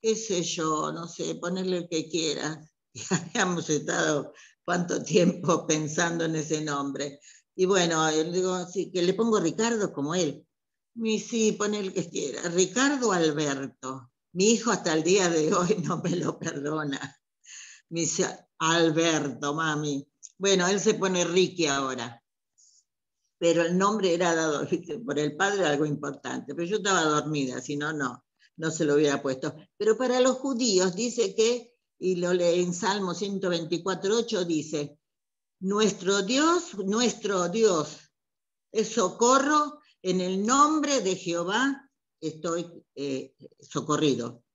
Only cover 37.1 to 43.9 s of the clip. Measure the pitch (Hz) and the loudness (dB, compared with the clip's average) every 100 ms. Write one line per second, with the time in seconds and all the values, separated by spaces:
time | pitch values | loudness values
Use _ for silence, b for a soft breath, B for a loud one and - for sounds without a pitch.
37.1 | - 208 196 175 196 220 170 147 - - | 0 -2 0 0 2 2 2 -2 -8 -20
38.1 | _ _ _ _ _ _ 208 214 - 185 | _ _ _ _ _ _ -4 -2 0 -2
39.1 | - 233 269 269 302 294 294 B B 185 | 2 4 4 4 2 2 -6 B B -2
40.1 | 185 180 190 208 269 294 311 285 269 190 | -2 0 -2 2 4 4 4 0 0 0
41.1 | 185 175 170 175 214 269 269 - _ _ | -2 -4 -4 -2 0 0 -2 -10 _ _
42.1 | _ 160 156 165 170 170 - _ - 143 | _ -10 -8 -6 -6 -6 -12 _ -10 -6
43.1 | 131 - _ - _ - 143 131 | -6 -8 _ -20 _ -8 -8 -2